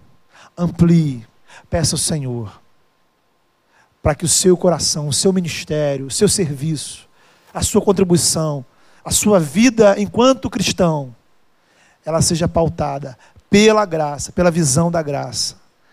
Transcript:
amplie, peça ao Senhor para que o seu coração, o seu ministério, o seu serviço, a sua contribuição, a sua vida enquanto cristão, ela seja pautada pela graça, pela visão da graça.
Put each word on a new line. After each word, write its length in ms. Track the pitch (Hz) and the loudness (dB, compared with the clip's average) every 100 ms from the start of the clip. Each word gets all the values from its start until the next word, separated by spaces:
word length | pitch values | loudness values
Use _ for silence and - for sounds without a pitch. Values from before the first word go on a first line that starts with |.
| _ _ _ _ - - | _ _ _ _ -18 -6
amplie, 720 | 175 - 170 170 151 123 113 _ _ - - | -2 2 4 4 2 -4 -14 _ _ -20 -8
peça 260 | 175 147 156 | -4 -2 -2
ao 40 | |
Senhor 640 | - 156 131 120 104 - _ _ _ _ _ _ _ _ _ _ _ _ _ _ | -4 -4 -6 -8 -10 -16 _ _ _ _ _ _ _ _ _ _ _ _ _ _
para 140 | 156 151 | -4 -2
que 100 | 160 | -2
o 40 | |
seu 260 | - 185 175 | 2 4 4
coração, 540 | 185 156 - 156 147 | 2 0 -2 -4 -4
o 40 | |
seu 200 | 135 190 | 0 0
ministério, 720 | 185 165 - - 151 147 139 135 | 0 -2 -6 -6 -4 -2 -4 -6
o 60 | |
seu 180 | - 202 | 0 0
serviço, 800 | - 156 139 156 147 - - - _ _ _ _ | 2 -2 -4 -6 -6 -8 -18 -20 _ _ _ _
a 80 | 175 | -8
sua 200 | - 208 | -2 0
contribuição, 840 | 202 196 185 175 - 170 156 143 - _ _ _ | 2 2 2 2 2 -2 -4 -6 -12 _ _ _
a 80 | - | -6
sua 260 | - 214 196 | -2 2 2
vida 640 | 147 160 254 226 208 202 | 2 2 2 6 4 4
enquanto 500 | 190 214 254 262 262 | 0 2 2 2 -2
cristão, 640 | 226 - - 175 151 131 - _ _ _ _ _ _ _ _ 151 | -4 -4 0 0 0 -6 -16 _ _ _ _ _ _ _ _ -4
ela 160 | 160 | -2
seja 260 | - 165 170 | 0 0 0
pautada 680 | 170 160 - 147 139 139 - _ _ - | 0 -2 -2 -6 -6 -12 -18 _ _ 0
pela 360 | 202 214 214 208 | 4 6 4 2
graça, 460 | 160 147 143 - | -2 -4 -6 -6
pela 180 | - 175 | 0 2
visão 400 | 165 151 139 170 | 2 2 2 2
da 120 | 170 | 0
graça. 560 | 147 139 131 107 - - _ _ _ | -4 -6 -6 -8 -8 -10 _ _ _